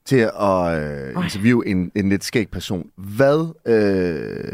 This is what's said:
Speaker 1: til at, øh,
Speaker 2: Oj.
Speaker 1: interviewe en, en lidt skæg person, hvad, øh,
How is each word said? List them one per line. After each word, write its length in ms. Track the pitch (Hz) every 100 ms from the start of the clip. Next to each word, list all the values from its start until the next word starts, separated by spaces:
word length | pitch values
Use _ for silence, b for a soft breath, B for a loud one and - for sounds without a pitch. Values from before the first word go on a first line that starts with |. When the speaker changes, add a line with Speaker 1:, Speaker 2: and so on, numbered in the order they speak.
| -
Speaker 1:
til 120 | 135
at, 120 | 110 - 101 92 87 82
øh, 320 | 76 71 67 73
Speaker 2:
Oj. 80 |
Speaker 1:
interviewe 440 | 90 104 110 120 -
en, 240 | 95 87 104
en 140 | 98
lidt 140 | 98
skæg 260 | - 127 101
person, 380 | 95 - 92 - -
hvad, 560 | 98 104 139 151 165 160 -
øh, 840 | 113 101 98 90 78 55 - -